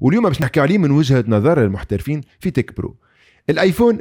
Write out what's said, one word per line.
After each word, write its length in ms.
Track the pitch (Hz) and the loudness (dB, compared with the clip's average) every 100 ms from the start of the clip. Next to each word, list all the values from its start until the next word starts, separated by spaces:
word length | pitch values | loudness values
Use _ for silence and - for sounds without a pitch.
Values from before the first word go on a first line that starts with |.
واليوم 240 | 123 220 | 0 2
باش 180 | 208 139 | 0 -2
نحكيو 200 | 131 156 | -2 0
عليه 160 | 143 202 | 0 2
من 120 | 147 | 2
وجهة 340 | 143 135 131 113 | 2 2 0 2
نظر 360 | 107 131 165 | 0 2 2
المحترفين 560 | 104 98 - 101 - 151 - _ | 0 -2 -6 -6 -6 -8 -10 _
في 100 | 185 | -6
تيك 260 | 131 - - | -4 -4 -8
برو. 200 | 82 - _ _ _ _ - | -10 -12 _ _ _ _ -4
الايفون 480 | - 190 175 233 220 | 0 0 2 0 0